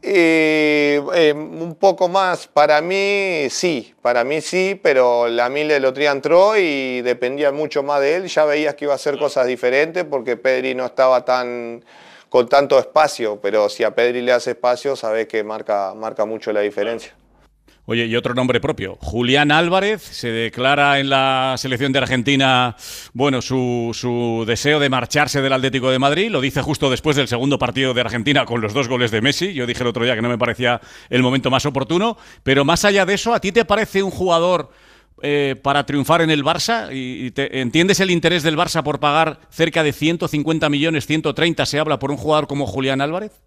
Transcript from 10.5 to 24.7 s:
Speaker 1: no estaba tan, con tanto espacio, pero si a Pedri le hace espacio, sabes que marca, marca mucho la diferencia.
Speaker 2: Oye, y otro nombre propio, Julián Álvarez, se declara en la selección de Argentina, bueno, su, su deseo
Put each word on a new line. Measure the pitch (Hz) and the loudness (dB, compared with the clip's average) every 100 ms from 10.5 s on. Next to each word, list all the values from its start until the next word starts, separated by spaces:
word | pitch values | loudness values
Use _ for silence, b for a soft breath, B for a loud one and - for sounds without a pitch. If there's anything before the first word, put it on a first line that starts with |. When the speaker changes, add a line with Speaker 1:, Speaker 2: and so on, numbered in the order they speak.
| 131 131 | 0 -2
Speaker 1:
no | 127 127 | -4 -6
estaba | - 131 127 | 2 4 4
tan, | 123 127 123 120 117 117 B B B B B | 2 -2 -2 -8 -10 -14 B B B B B
con | 131 120 | 2 4
tanto | 143 143 135 | 4 6 2
espacio, | 117 - 151 - 110 104 | 4 2 2 0 -4 -2
pero | 101 107 104 | -2 2 0
si | - | 0
a | 113 | -2
Pedri | 104 120 123 | 2 0 0
le | 123 | 2
hace | 123 127 | 2 0
espacio, | 120 123 123 139 131 | -2 -2 0 -2 -4
sabes | 110 110 110 | -4 -4 -2
que | 110 | -4
marca, | 107 107 - 104 98 | -4 -8 -2 -2 -2
marca | 107 110 113 107 | -6 -10 -4 -4
mucho | 110 113 | -4 -4
la | 107 | -2
diferencia. | 104 104 107 117 - _ _ _ _ _ _ b - | -2 -2 -4 -6 -10 _ _ _ _ _ _ b -6
Speaker 2:
Oye, | 117 117 | -2 0
y | 117 | -2
otro | - 123 | -2 -2
nombre | 127 120 | 0 0
propio, | 135 - 95 95 | -2 -6 -8 -10
Julián | - 107 123 135 147 | -8 -2 2 2 4
Álvarez, | 151 170 185 196 214 | 2 2 0 0 -4
se | - - 120 | -8 -10 -6
declara | 113 113 - 127 143 143 139 | -4 -4 -2 0 2 4 2
en | 139 | 2
la | 135 135 131 131 127 | 2 2 0 0 -2
selección | 131 120 139 | -4 -2 0
de | 135 | 0
Argentina, | 123 127 120 139 135 127 123 113 B B B | 0 -2 0 2 4 2 2 -4 B B B
bueno, | 117 143 131 | -2 0 0
su, | - 131 127 120 117 | -2 -2 0 -2 -4
su | 110 123 120 120 113 110 | -4 -4 -2 -2 -2 -2
deseo | 117 143 | -2 0